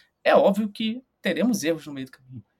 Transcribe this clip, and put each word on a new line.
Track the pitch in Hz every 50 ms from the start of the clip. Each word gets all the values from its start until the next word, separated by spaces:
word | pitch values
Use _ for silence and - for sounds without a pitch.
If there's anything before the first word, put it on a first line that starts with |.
| _ _ _ _ -
É | 131 175
óbvio | 202 190 196 196 208 220 208
que | - - 226 220 233 254 - _ _ _
teremos | - - 143 156 202 254 220 131
erros | 143 165 165 156 156
no | 156
meio | 143 135 131
do | -
caminho. | - - _ 131 131 117 - _ _